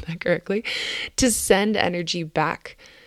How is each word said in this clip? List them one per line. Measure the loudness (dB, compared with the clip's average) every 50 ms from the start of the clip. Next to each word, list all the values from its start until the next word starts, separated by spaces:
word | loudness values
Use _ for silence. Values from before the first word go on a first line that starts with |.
| -4 -6
that | -8 -4
correctly, | 0 0 0 0 0 -2 -2 -2 -2 -4 -6 -4 -4 -6 -6 -6 -8 -8 -2 2
to | 2 4
send | 4 2 4 4 4 4 4 4 2
energy | 2 2 0 0 -2 -4 -4 -4 -4 -4
back | -4 0 0 0 0 0 -4 -8 -16 -18 -18 -20 -20 -20 -20 -20